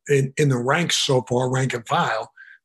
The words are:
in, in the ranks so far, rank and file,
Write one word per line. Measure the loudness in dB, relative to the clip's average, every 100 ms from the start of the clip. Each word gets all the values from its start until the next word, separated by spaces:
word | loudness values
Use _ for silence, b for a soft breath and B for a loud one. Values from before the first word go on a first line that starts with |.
| 0
in, | 0 0 0
in | 2
the | 2
ranks | 0 0 0 -2
so | 2 0
far, | 0 -2 0
rank | 0 -2
and | -4 -2
file, | -2 0 -4 -8 B B B